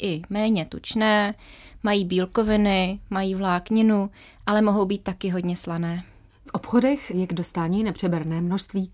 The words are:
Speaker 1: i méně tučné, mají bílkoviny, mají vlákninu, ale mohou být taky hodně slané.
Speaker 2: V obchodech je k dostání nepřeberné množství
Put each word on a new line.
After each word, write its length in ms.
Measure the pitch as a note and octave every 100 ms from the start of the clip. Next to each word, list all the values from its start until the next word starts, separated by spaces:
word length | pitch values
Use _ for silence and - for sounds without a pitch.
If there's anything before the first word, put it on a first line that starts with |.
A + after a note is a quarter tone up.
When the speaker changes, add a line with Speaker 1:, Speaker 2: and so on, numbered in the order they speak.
Speaker 1:
i 200 | G3+ D#3 E3+
méně 340 | G3+ A3 G3
tučné, 720 | D#3 - - A3 A3 G#3 G3+ G#3 - - - -
mají 220 | G#3 G3+
bílkoviny, 920 | F3+ F#3 F#3 A3+ G#3+ G#3+ G3+ F#3+ F#3 G3+ -
mají 240 | G3 F#3+
vlákninu, 760 | F#3+ F#3+ F3 - A3 A3 G#3 G3 - - - -
ale 160 | G#3
mohou 220 | G#3+ G#3
být 180 | F#3+ G3
taky 260 | - F#3 G3
hodně 260 | F3+ F3 F3
slané. 480 | - E3+ E3+ F3 - - - _ -
Speaker 2:
V 40 |
obchodech 580 | F3+ - A#3+ C4 C#4+ -
je 120 | F3+ F#3
k 60 |
dostání 500 | E3+ E3+ F3 E3 G3
nepřeberné 560 | A3 - F#3 E3 D#3+ E3
množství 500 | F3 F#3+ - G3 F#3+